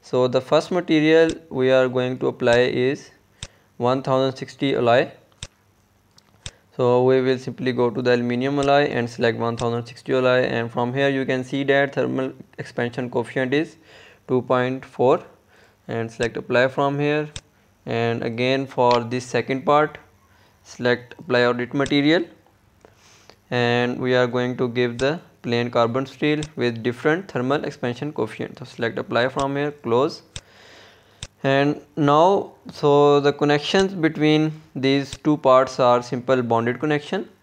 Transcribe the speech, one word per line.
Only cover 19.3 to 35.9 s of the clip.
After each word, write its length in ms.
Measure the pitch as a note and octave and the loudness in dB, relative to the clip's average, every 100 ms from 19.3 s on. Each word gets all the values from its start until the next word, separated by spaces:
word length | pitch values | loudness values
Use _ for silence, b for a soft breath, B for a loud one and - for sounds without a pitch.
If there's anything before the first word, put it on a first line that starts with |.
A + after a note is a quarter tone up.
| B2 A#2 C3+ | -4 -2 -4
part, 340 | C3 D3 D3+ - - _ b b b b | 2 2 2 -4 -20 _ b b b b
select 500 | - - B2 A#2+ B2 - | -20 -4 -2 -2 -4 -20
apply 240 | - B2 | -2 2
audit 280 | B2 A#2+ A#2+ | 2 0 -4
material, 500 | C#3+ C#3 C#3+ C#3+ E3 - - _ _ _ _ b b b b b b _ | -4 0 2 2 2 0 -12 _ _ _ _ b b b b b b _
and 480 | B2 A#2+ A#2+ A#2+ B2 | -2 0 2 0 -2
we 160 | B2+ B2+ | 0 2
are 100 | B2 | 2
going 300 | B2 B2 B2 | 0 -4 -4
to 120 | B2+ | -4
give 300 | A#2 B2 A#2+ | 0 -2 0
the 220 | C3 E3+ - _ | -2 -2 -10 _
plain 280 | B2+ A#2+ A#2+ | -4 -2 0
carbon 340 | A#2+ A#2 A#2+ | 0 0 0
steel 360 | C3+ - D3+ D3+ D3+ - | -6 -4 -2 -2 -4 -4
with 260 | A#2+ A2+ | -4 -2
different 480 | A#2 A#2+ D3+ E3 G3 | -6 -2 -2 -2 -4
thermal 340 | C3+ B2 D3 | -6 -2 -2
expansion 480 | D3+ - B2 A#2+ D3 | -4 -6 -8 -6 -8
coefficient. 460 | D#3 A2+ - - - | -6 -8 -6 -12 -12
So 60 | |
select 340 | B2 - A#2 G2+ | -18 -6 -6 -6
apply 300 | B2+ A#2 B2+ | -4 0 0
from 260 | C3 C#3 | -2 -4
here, 160 | C#3 D3 | -4 -6
close. 520 | C#3+ A#2+ A#2 D3+ - _ B B B B B B B B B B _ | -6 -2 0 0 -4 _ B B B B B B B B B B _
And 360 | C#3 C#3 C#3+ D3 - - | 0 2 2 -2 -8 0
now, 580 | C#3+ D3 F3 G3 - - - | 2 4 4 2 -4 -14 -20
so 480 | - D3 C#3+ D3 C#3+ | -2 2 6 6 4
the 120 | C#3+ | 2
connections 640 | C#3+ D3 D3 D3 G3 F#3+ | 0 0 0 2 0 0
between 640 | F#3+ D#3 D#3 D3+ D#3 D#3 D#3 - | 0 -2 2 2 2 0 -4 -14
these 420 | C#3 C3 C#3 C3+ - | -4 0 0 -2 -4
two 180 | D#3+ D3+ | 0 2
parts 420 | C3 C3 C3+ - | 6 6 4 2
are 240 | B2+ | 4